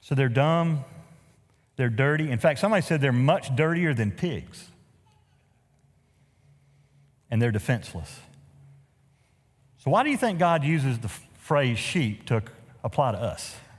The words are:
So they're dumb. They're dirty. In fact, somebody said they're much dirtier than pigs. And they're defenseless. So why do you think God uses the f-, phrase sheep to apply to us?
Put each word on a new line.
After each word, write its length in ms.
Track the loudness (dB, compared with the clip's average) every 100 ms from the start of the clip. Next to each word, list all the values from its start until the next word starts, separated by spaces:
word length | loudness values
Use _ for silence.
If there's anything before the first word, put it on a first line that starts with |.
So 140 | -2 0
they're 120 | 2
dumb. 560 | 2 2 2 2 -2 -6 -16 -20 -20 _ _ _ _ _ -2
They're 140 | -2
dirty. 420 | 2 2 2 0
In 80 | 2
fact, 200 | 2 2
somebody 220 | 2 2
said 200 | 2 2
they're 100 | 2
much 440 | 2 4 2 0 0
dirtier 380 | 0 2 0
than 180 | 0 -2
pigs. 580 | -2 -4 -6 -10 -18 -20 -20 _ _ _ _ _ _ _ _ _ _ _ _ _ _ _ _ _ _ _ _ _ _ _ _ _
And 120 | 0
they're 100 | 0
defenseless. 680 | -2 -2 -4 -4 -14 -14 -18 -20 -20 -20 -20 -20 -20 _ _ _ _ _ _ _ _ _ _
So 120 | 0
why 120 | 2
do 60 | 2
you 80 | 0
think 220 | 0 2
God 240 | 2 2
uses 360 | 2 0 0 -2
the 80 | -6
f-, 200 | -12 -20
phrase 440 | -20 0 2 2 0
sheep 500 | -2 -2 -2 -4 -2
to 140 | -2 -2 -14 -20 -10
apply 280 | -8 -2 -2
to 100 | 0
us? 360 | -6 -6 -12 -16 -20